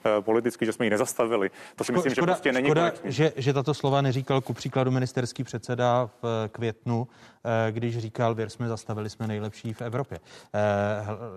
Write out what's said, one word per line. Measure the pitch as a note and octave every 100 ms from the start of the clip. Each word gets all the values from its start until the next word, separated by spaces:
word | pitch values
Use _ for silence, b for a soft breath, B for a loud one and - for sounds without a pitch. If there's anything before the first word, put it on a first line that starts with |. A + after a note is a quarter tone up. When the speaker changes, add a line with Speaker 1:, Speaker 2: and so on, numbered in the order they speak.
| A#2
Speaker 1:
eh, | G#2+
politicky, | G#2 A2+ A#2 - A2
že |
jsme | - A2+
ji |
nezastavili, | G#2+ B2 - A2+ A2+ F#2+ B B -
to |
si | -
Speaker 2:
Ško-, | G#3+
Speaker 1:
myslím, | D#3
že | B2
Speaker 2:
škoda, | F3
Speaker 1:
prostě | F3 C#3+
není | B2+ C#3+
Speaker 2:
škoda, | D#3 E3+
Speaker 1:
korektní. | E3 -
Speaker 2:
že, | B2+ D#3 -
že | C3+
tato | C#3 C3+
slova | C#3+ C#3 C#3
neříkal | C#3 C3 C3 C3+
ku | C3
příkladu | A#2+ C3 C3+ B2+
ministerský | C3 B2 C3 B2 - B2
předseda | A#2 - B2 B2 A#2+ B2
v, | - A#2+ A2+ G#2+
eh, |
květnu, | - A#2 - A#2+ A#2 A2+ B B B A#2+ A2+ A2
eh, |
když | A2+ A#2+ A#2
říkal, | A2 - A#2 A2+
„Vir | G#2+
jsme | - A#2
zastavili, | A2 - G#2+ G#2+
jsme | - A2
nejlepší | G#2 G#2+ - A#2
v | G#2+
Evropě.“ | A#2+ B2 B2+ E2 B B B
Eh, | G#2 G#2 G2+ G2+ G#2 G#2
hl-, | G#2+ A#2